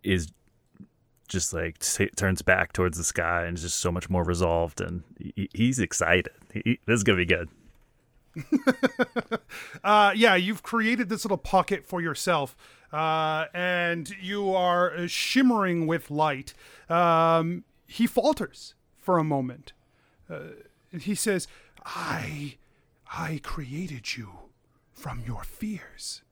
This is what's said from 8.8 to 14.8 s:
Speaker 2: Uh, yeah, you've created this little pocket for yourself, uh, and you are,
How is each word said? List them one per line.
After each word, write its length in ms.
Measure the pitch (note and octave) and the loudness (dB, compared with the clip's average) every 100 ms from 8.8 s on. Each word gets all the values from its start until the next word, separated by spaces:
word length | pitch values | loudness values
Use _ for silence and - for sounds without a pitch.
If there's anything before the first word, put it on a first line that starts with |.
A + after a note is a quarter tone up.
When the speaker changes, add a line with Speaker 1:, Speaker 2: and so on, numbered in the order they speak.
| B3 - B3 B3 - A3+ _ - - - | 0 0 -4 -4 -6 -8 _ -16 -16 -6
Speaker 2:
Uh, 300 | G3 G#3+ G3+ | 4 6 6
yeah, 200 | G3 A3+ F#3 | 6 6 6
you've 260 | F#3 A3 | 2 -4
created 460 | - A#3 A3 A#3 G3+ | -2 0 2 0 0
this 160 | A3 | -4
little 140 | A3 G3 | -2 -4
pocket 460 | - - - F#3+ - | 2 2 2 -4 -4
for 140 | F#3 | -4
yourself, 540 | E3 D3 - E3 C3+ - - - _ | -4 -4 0 0 0 -8 -20 -20 _
uh, 540 | D3+ D#3+ D#3+ D#3 D#3 D#3+ | -4 0 0 0 -2 -4
and 600 | F3 F3+ F3+ E3+ E3+ C#3+ G3 | -4 -2 0 0 -2 -6 -10
you 340 | F#3 G3+ G3 | -6 -4 0
are, 400 | F#3+ F3+ F3 | 2 2 4